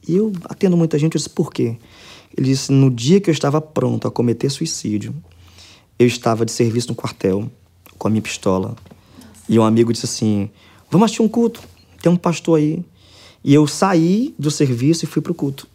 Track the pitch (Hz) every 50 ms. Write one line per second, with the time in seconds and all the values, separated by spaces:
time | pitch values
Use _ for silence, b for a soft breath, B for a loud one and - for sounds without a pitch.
0 | _ - 160 185 214 220 202 175 165 - - - - 190 180 170 165 160 - 147
1 | 147 160 165 170 - - - - 165 - - - - 117 113 113 B B B B
2 | B B B B B B B - 135 131 135 135 - - 139 135 135 135 127 117
3 | 113 131 180 202 196 - 156 139 - 143 139 156 156 156 - - 127 123 117 113
4 | - 110 - - 120 120 117 117 - 139 139 - 170 160 - - - 110 104 104
5 | 107 113 123 147 170 - b b b b b b b b b b b b _ _
6 | 120 123 120 - - 120 113 107 117 110 - - 123 117 107 120 120 - 117 -
7 | - - - _ - 98 95 101 110 117 - _ _ _ _ _ _ - - -
8 | - 101 107 110 - - - - - 104 92 92 95 - - - - - B B
9 | B B B B B B B B - - 110 113 110 110 110 113 117 113 117 -
10 | - 127 - - - 110 107 101 98 95 b b b b b b b b - 175
11 | 220 226 226 - 233 214 220 240 233 233 233 - - - - _ _ _ _ -
12 | - 170 175 175 - 170 170 - - - 165 156 151 151 160 175 175 _ b b
13 | b b b b b b b b b - 139 147 151 143 - - - 190 196 165
14 | 160 170 185 214 247 302 - - 139 151 151 - 151 139 127 117 123 147 165 165
15 | - 156 - 165 151 - 170 - 151 139 139 139 - _ _